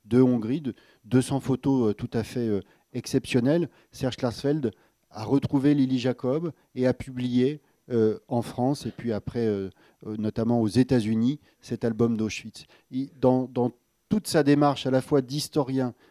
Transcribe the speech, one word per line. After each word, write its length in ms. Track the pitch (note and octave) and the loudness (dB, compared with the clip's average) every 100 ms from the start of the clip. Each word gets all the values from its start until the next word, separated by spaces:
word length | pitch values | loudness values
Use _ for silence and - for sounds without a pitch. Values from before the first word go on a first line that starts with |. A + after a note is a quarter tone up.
de 160 | G#2+ A#2+ | 0 4
Hongrie, 400 | B2+ B2 G#2+ D3 | 6 4 -2 -4
de, 140 | C#3 - _ _ G#2+ | -4 -10 _ _ 0
deux 160 | B2 | 0
cents 180 | B2+ C#3 | 2 -4
photos, 500 | B2 B2+ C#3+ C3+ A2+ | -2 -2 0 2 0
euh, 40 | |
tout 160 | G2+ A#2 | -2 -4
à 100 | A#2+ | -6
fait, 240 | G#2+ B2+ A#2 | -6 -4 -2
euh, 140 | G2+ - _ _ | -2 -4 _ _
exceptionnelles. 800 | B2 - C3+ - B2+ B2 E3 F3 _ _ | -12 -4 -4 0 0 2 0 -2 _ _
Serge 240 | - C3 - | -8 -8 -4
Klarsfeld 560 | B2 G2+ C#3 D#3 A#2+ - _ _ _ | -6 -4 -2 -2 -4 -6 _ _ _
a 140 | A2+ | -14
retrouvé 480 | G#2+ C#3 - C#3+ C#3 | 0 0 2 2 2
Lily 240 | D3 C3 B2+ | 4 2 0
Jacob 540 | B2 A#2+ B2 C#3+ E3+ - _ | -2 -2 -2 -4 -4 -10 _
et 120 | B2+ B2+ | -2 0
a 60 | |
publié, 680 | B2 - B2+ B2 B2 B2+ D3+ _ _ - | 0 -6 -6 0 2 2 -2 _ _ -4
euh, 280 | A#2+ A2 G#2 _ | 2 2 0 _
en 140 | A#2+ | -4
France 420 | A2 - B2 C#3+ | -4 -2 -2 -2
et 60 | A#2+ | -6
puis 220 | - A#2 | -8 -6
après, 340 | G#2 - A#2+ A2+ | -6 -6 -4 -2
euh, 240 | G2+ F#2+ - _ _ - | -2 -4 -12 _ _ -12
euh, 100 | G#2+ | -4
notamment 420 | G#2+ - A2+ A#2+ | -4 -2 0 2
aux 80 | A2 | 2
États-Unis, 720 | A2+ B2+ B2+ G#2+ A2 A#2 D3 _ _ | 2 4 2 2 0 0 -2 _ _
cet 240 | - A#2+ | -10 -4
album 320 | A#2+ A2 A#2 A2+ | -4 0 0 0
d'Auschwitz. 500 | G#2+ - A2 - - _ _ | -4 -6 -12 -18 -20 _ _
Il, 200 | C3 C#3 - | -8 -8 0
dans, 260 | B2+ B2+ | 2 2
dans 280 | B2+ B2+ A#2+ - _ _ _ | -2 -2 -2 -4 _ _ _
toute 160 | G#3+ - | -2 2
sa 160 | E3 | 2
démarche 440 | C#3+ C#3+ D3 C3+ C3 | 6 6 4 2 0
à 40 | |
la 100 | C3 | 0
fois 220 | - C#3+ | 2 0
d'historien, 720 | B2+ D3 - D#3 C3 C3 B2+ - _ | 0 -6 -4 -2 0 0 -2 -6 _